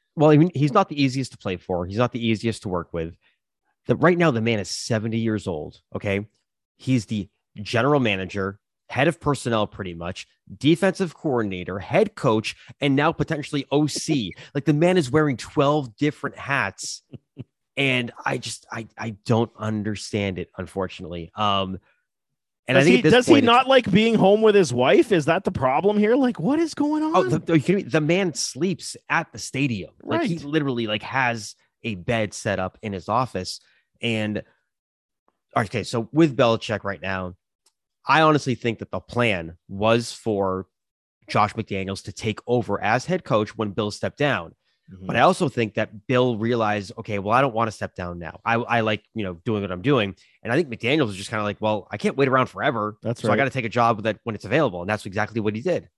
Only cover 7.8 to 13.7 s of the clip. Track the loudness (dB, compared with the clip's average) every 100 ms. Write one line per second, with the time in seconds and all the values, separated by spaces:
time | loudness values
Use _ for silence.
7.8 | 2 2 2 0 -4 -6 -6 -8 _ _
8.8 | _ 0 0 0 -2 -2 0 0 -2 -6
9.8 | -12 -8 -10 -10 -16 _ -20 0 2 4
10.8 | 2 0 -6 -4 -2 -2 -2 -4 -6 -8
11.8 | -2 0 0 0 2 2 -2 -10 -18 -4
12.8 | 0 2 2 0 -4 -4 -4 -6 0